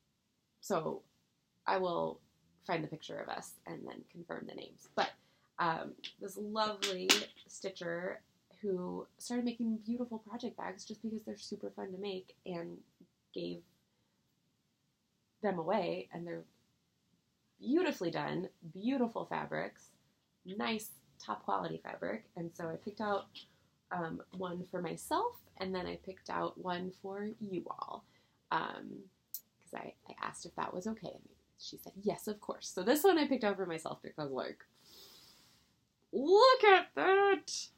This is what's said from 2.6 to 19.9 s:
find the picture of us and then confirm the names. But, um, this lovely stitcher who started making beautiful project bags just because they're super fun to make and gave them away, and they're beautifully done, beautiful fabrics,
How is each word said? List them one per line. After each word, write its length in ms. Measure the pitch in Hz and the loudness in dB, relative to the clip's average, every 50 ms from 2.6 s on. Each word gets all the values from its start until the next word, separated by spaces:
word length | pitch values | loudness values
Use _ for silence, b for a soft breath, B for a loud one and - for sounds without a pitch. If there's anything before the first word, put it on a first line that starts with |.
| _ | _
find 180 | - 175 160 156 | -2 -2 -2 -2
the 40 | |
picture 320 | - 156 147 - - 160 - | -4 -8 -12 -12 -10 -10 -8
of 100 | - - | -6 -6
us 300 | - - - - - - - | -6 -8 -8 -12 -16 -14 -12
and 220 | 170 165 - - | -10 -10 -10 -10
then 160 | - 62 - - - | -12 -12 -14 -16 -16
confirm 340 | - 175 170 - 165 - - | -18 -14 -10 -8 -8 -8 -8
the 80 | - - | -10 -12
names. 340 | - - - - - - - - | -12 -14 -14 -16 -20 -20 -4 -2
But, 160 | 214 - - - b b b b b b b _ - | 0 0 0 -2 b b b b b b b _ 0
um, 360 | 170 165 165 - - - - - - - - - | 0 2 0 0 -4 -8 -10 -12 -12 -14 -12 -10
this 180 | 202 196 190 | -12 -10 -8
lovely 720 | 202 208 208 214 220 214 214 208 196 202 196 185 180 185 190 202 208 208 - - - - | -8 -8 -4 0 0 0 0 0 -2 -2 -2 -2 2 4 4 4 4 2 -4 -10 -18 -20
stitcher 760 | - - - - 185 - - 175 170 170 170 180 196 - - - _ _ _ _ _ - - | -18 -12 -8 -8 -8 -6 -6 -4 -4 -4 -4 -4 -6 -6 -8 -12 _ _ _ _ _ -14 -6
who 460 | 220 202 185 180 180 180 180 180 - - _ | -4 -2 -2 -2 -2 -4 -4 -6 -8 -10 _
started 280 | - - - 240 247 240 | -12 -8 -4 -2 0 0
making 320 | 240 240 - 233 226 220 | 0 -2 0 0 0 0
beautiful 420 | 214 208 220 240 240 247 240 226 214 | 0 -2 -2 -2 -2 -2 -4 -6 -8
project 380 | - 202 220 240 - 208 - | -8 -10 -10 -8 -8 -8 -8
bags 280 | - - 185 185 - - | -6 -6 -8 -8 -8 -10
just 160 | - 214 - | -12 -10 -8
because 220 | - 220 220 214 214 | -6 -6 -6 -6 -6
they're 140 | 226 208 | -8 -10
super 320 | 208 - - 214 202 208 196 | -10 -10 -10 -8 -8 -8 -8
fun 200 | - 208 202 196 | -8 -8 -8 -8
to 60 | 185 | -8
make 380 | 185 208 202 190 185 - - - _ - | -6 -6 -6 -6 -6 -8 -12 -18 _ -10
and 380 | 185 180 170 170 175 175 180 - _ _ - - - _ _ _ _ | -8 -6 -6 -6 -8 -10 -14 -16 _ _ -20 -20 -20 _ _ _ _
gave 320 | - 185 170 - 175 170 175 _ _ _ _ _ _ _ _ _ _ _ _ _ _ _ _ _ _ _ _ _ _ _ _ _ _ _ _ _ _ _ _ _ _ _ | -8 -6 -6 -6 -6 -8 -12 _ _ _ _ _ _ _ _ _ _ _ _ _ _ _ _ _ _ _ _ _ _ _ _ _ _ _ _ _ _ _ _ _ _ _
them 160 | 208 202 185 170 | 0 0 0 0
away, 500 | 156 170 208 208 175 165 170 185 185 - | 0 0 2 2 2 0 -2 -4 -6 -8
and 140 | 170 170 170 | -10 -10 -8
they're 200 | 170 170 165 165 - _ _ _ _ _ _ _ _ _ _ _ _ _ _ _ _ _ _ _ _ _ - | -8 -8 -8 -10 -12 _ _ _ _ _ _ _ _ _ _ _ _ _ _ _ _ _ _ _ _ _ -6
beautifully 520 | 202 220 285 349 370 302 240 - 185 165 | 0 2 4 4 4 4 2 0 -2 -2
done, 380 | 160 151 147 147 151 165 190 - - _ 170 160 156 | -2 -2 -2 -2 -2 -2 -4 -6 -8 _ -16 -14 -10
beautiful 520 | 185 208 247 277 254 240 226 - 180 175 | -4 0 0 2 2 2 2 0 -2 -4
fabrics, 640 | - 165 156 151 151 151 156 175 - - - - - | -2 -2 -4 -2 -2 -4 -4 -4 -4 -8 -14 -20 -20